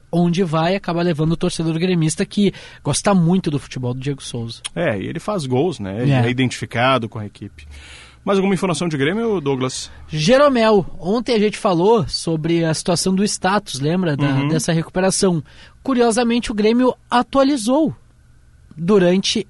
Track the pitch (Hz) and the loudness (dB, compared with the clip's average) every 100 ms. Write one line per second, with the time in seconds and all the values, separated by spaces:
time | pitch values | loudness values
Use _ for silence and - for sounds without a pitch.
0 | - 170 175 170 185 160 165 196 - 170 | -2 0 2 2 0 0 0 -2 -2 -2
1 | 175 147 156 170 180 - 165 165 180 175 | -2 0 0 0 -2 -2 -4 -2 0 0
2 | 156 - 202 - 202 - - - - 143 | 0 -2 -4 0 0 0 -16 -10 -4 -2
3 | - 196 165 190 180 143 - - 123 123 | 2 4 4 2 0 -4 -6 -8 -6 -6
4 | 131 135 - 123 113 - - - 170 104 | -6 -8 -8 -10 -10 -12 -12 -6 -4 -4
5 | 95 170 - 208 135 127 175 123 98 101 | -6 -8 -6 -6 -2 0 0 -2 -6 -2
6 | 135 135 117 127 127 - 107 117 123 131 | 2 2 2 0 -2 -2 -8 -2 0 0
7 | 113 113 104 - 101 - - - - - | -2 -10 -12 -14 -18 -18 -20 -20 -20 -20
8 | - - - 196 190 185 185 156 175 151 | -20 -10 -2 0 2 0 0 -2 -2 0
9 | 139 208 233 196 139 135 127 - - - | 0 0 -2 -2 -2 -2 -2 -6 -12 -16
10 | - 156 151 262 294 247 220 208 160 - | -10 -2 4 6 6 4 4 4 2 -6
11 | 165 226 233 233 208 - 220 170 190 233 | -4 -4 0 2 0 0 0 2 4 4
12 | 143 - - 160 160 170 165 156 - 170 | 2 -4 -4 -2 0 0 0 -2 -2 -2
13 | 190 190 208 - 185 208 - 131 143 175 | 0 0 0 -2 0 -2 -2 -4 -2 0
14 | 175 143 143 135 143 160 - 165 160 185 | 0 0 0 0 0 0 0 -2 -2 0
15 | 190 185 196 170 - - - - - 254 | 0 2 0 0 -4 -16 -20 -12 -2 2
16 | 240 214 240 240 - 208 214 240 254 - | 2 2 0 0 -2 0 2 4 2 0
17 | - 240 247 277 269 285 214 269 302 127 | -2 0 0 2 2 2 0 2 2 -2
18 | - _ - - - - - - 170 208 | -14 _ -20 -20 -20 -20 -20 -8 2 4
19 | 175 185 - 226 | 6 2 0 -4